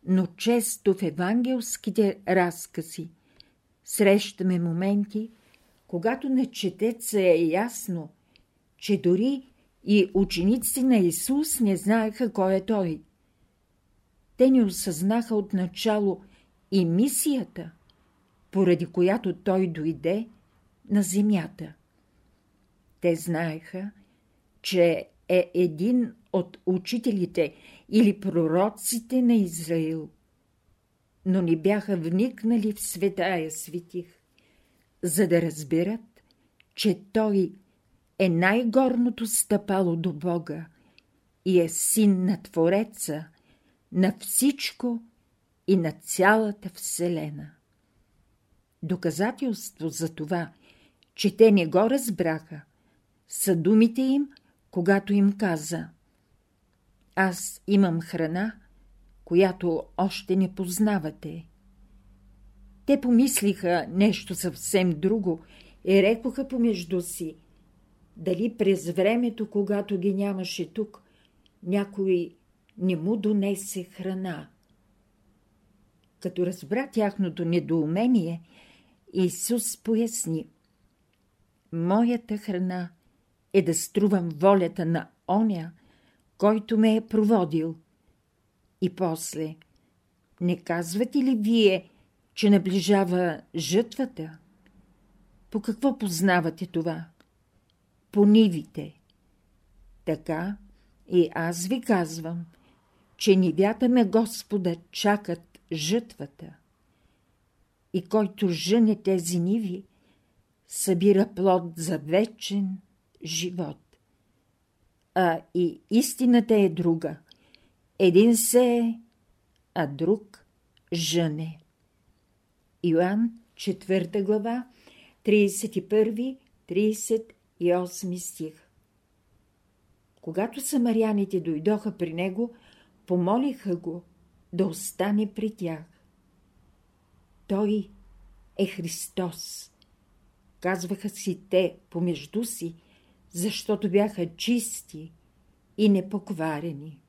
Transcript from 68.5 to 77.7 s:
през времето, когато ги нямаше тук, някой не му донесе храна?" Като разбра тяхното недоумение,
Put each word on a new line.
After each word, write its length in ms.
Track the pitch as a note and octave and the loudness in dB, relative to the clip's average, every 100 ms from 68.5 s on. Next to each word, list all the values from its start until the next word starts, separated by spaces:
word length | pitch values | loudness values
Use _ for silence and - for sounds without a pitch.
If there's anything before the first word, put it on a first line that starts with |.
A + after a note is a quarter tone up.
| A3+ | 0
през 340 | G3 F#3 E3 | 0 0 -2
времето, 600 | E3+ F#3+ A#3+ A#3+ A3+ G#3+ | 0 2 2 -2 -4 -6
когато 480 | G#3 G3 G3+ G3+ G3 | -4 -2 -2 -2 -2
ги 160 | F#3 | -2
нямаше 580 | G3 G3+ F#3+ F3+ - E3+ | -2 -4 -4 -8 -8 -8
тук, 300 | - G#3+ - _ _ _ _ _ _ | -6 -8 -10 _ _ _ _ _ _
някой 720 | F3 G3+ G3 G3+ F#3+ F#3 F3 _ _ _ _ - | -4 -2 -2 -4 0 0 -2 _ _ _ _ -4
не 180 | F#3 E3+ | -2 -2
му 200 | E3 A3 | -2 -2
донесе 680 | G#3 G#3 G3 G3 G3 - | 0 0 0 -4 -8 -12
храна?" 640 | F3 - F#3 F#3+ F#3+ D#3+ - _ _ _ _ _ _ _ _ _ _ _ _ _ _ _ _ _ | -12 -10 -8 -6 -8 -8 -12 _ _ _ _ _ _ _ _ _ _ _ _ _ _ _ _ _
Като 260 | F3+ F3 F3+ | -10 -4 -4
разбра 440 | F3+ C#3+ G#3+ C#4 | -4 -6 -4 -2
тяхното 540 | - G#3 G3+ F#3+ D#3 | 0 -2 0 -4 -2
недоумение, 1000 | E3 E3+ C#3+ | 0 0 0